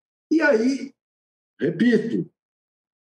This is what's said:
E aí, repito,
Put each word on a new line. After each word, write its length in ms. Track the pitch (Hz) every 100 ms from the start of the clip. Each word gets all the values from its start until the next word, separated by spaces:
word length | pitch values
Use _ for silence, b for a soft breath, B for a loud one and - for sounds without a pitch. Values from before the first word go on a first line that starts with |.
| _ _ -
E 100 | 320
aí, 520 | 311 226 240 277 - - _ _ _ _ _ -
repito, 720 | 135 160 240 226 240 208 156 _ _ _ _ _ _ _